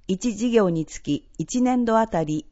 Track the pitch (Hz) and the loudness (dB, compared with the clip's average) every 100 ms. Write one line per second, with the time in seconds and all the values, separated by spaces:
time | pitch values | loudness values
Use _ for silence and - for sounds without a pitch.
0 | - 185 247 202 247 226 190 165 151 - | -6 -2 -2 -2 2 4 4 0 -4 -8
1 | - 143 - - 165 254 247 254 233 220 | -4 -4 -4 -10 -4 0 0 0 2 2
2 | 220 175 156 151 - | 2 0 -2 -4 -8